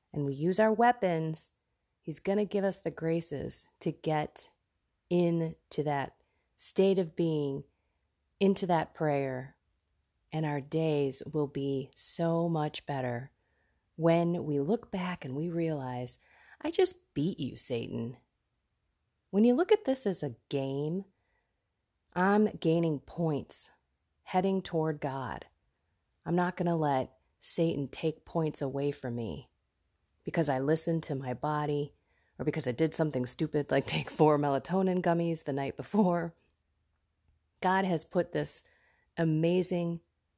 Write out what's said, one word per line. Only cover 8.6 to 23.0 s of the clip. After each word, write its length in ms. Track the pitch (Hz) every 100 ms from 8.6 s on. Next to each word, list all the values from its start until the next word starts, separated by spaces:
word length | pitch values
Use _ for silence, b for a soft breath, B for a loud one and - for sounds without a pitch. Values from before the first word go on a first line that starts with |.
| 180
that 280 | 170 160
prayer, 640 | - 156 143 135 127 135 - _ _ _ _ _ _ _
and 120 | 156
our 160 | 160 147
days 640 | 143 160 160 147 139 131 -
will 160 | 151 143
be 440 | 143 139 135 135
so 540 | - - - 170 165 170
much 380 | 160 151 - -
better 440 | 139 127 120 135 _ _ _ _ _ _ -
when 480 | 165 170 170 175
we 160 | 151 143
look 300 | 143 226 -
back 340 | 196 180 180
and 120 | 139 131
we 120 | 170
realize, 720 | 170 165 151 131 123 123 - B B B B
"I 100 | 302
just 440 | 339 370 - _
beat 240 | - 156 -
you, 180 | 131 120
Satan." 600 | - 120 117 117 117 123 _ _ _ _ _ _ _ _ _ _ _
When 140 | 190
you 100 | 233
look 160 | 247 370
at 140 | 415
this 220 | - 262 208
as 160 | 180
a 140 | 147 117 -
game, 560 | 139 135 139 151 180 196 _ _ _ _ _ _ _ _ _ _ 180
I'm 400 | 185 208 214 160
gaining 400 | 165 165 165 143